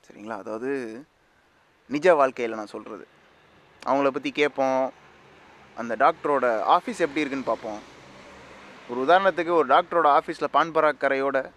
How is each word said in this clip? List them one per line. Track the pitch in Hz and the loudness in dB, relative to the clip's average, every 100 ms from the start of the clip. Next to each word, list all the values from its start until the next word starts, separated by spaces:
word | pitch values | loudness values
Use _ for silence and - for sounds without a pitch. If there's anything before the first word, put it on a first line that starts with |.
| _ | _
சரிங்களா? | - 104 110 | -20 -12 -12
அதாவது | 107 110 127 139 120 113 156 _ _ _ _ _ _ _ _ | -10 -8 -6 -6 -8 -14 -20 _ _ _ _ _ _ _ _
நிஜ | 139 180 | 0 4
வாழ்க்கையில | 160 135 123 117 | 6 4 0 -6
நான் | 113 104 | -6 -10
சொல்றது. | 107 107 104 - _ _ _ _ _ _ _ - | -14 -14 -18 -18 _ _ _ _ _ _ _ -2
அவங்கள | 135 139 | 0 0
பத்தி | 135 139 | -2 -8
கேட்போம், | 131 147 - 131 131 131 - - - - - - - - - | -2 -2 0 0 0 -2 -8 -20 -20 -20 -20 -20 -20 -20 -14
அந்த | 117 110 | -8 0
டாக்டரோட | 143 170 156 139 123 110 | 0 2 -2 0 0 0
ஆஃபீஸ் | - 170 - 233 | 2 2 2 -4
எப்படி | 160 143 | -2 -2
இருக்குன்னு | 147 135 | -4 -4
பார்ப்போம். | 123 110 113 104 - - - - - - - - - - - | -4 -6 -6 -12 -16 -20 -20 -20 -20 -20 -20 -20 -20 -20 -10
ஒரு | 123 | -4
உதாரணத்துக்கு, | 131 180 196 165 165 | 4 4 4 0 0
ஒரு | 170 131 | 2 4
டாக்டரோட | 147 175 175 156 147 | 4 2 2 4 4
ஆஃபீஸில் | 160 160 147 | 0 -8 0
பான்பராக் | 143 165 160 151 143 | 0 2 2 0 0
கரையோட | 139 135 139 135 147 | -2 0 0 -2 -4